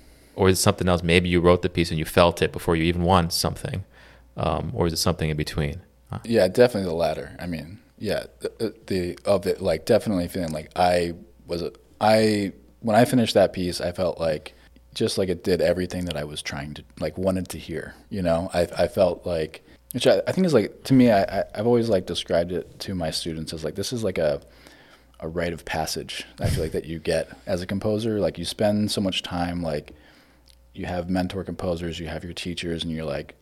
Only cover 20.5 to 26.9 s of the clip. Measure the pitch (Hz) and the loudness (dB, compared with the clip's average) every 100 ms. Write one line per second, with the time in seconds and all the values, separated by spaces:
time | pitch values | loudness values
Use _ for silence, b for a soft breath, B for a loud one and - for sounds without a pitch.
20.5 | 135 98 - - 131 123 104 - 98 90 | 4 2 -4 2 6 8 6 4 -2 -4
21.5 | - 110 120 117 98 90 87 - 87 87 | -2 2 2 4 0 0 -6 -2 0 0
22.5 | 90 - - - 92 80 - 87 80 78 | -4 -8 -12 -8 -4 -4 -4 -6 -8 -8
23.5 | 82 78 80 98 120 107 92 80 73 - | -8 -8 -6 -6 -4 -4 0 0 -2 -6
24.5 | b b b b b b b 80 85 85 | b b b b b b b -8 -4 -4
25.5 | 80 - 82 78 - 65 - - - 101 | -6 -6 -4 -4 -6 -8 -12 -14 -4 -2
26.5 | 131 80 95 73 | 0 -2 -4 -6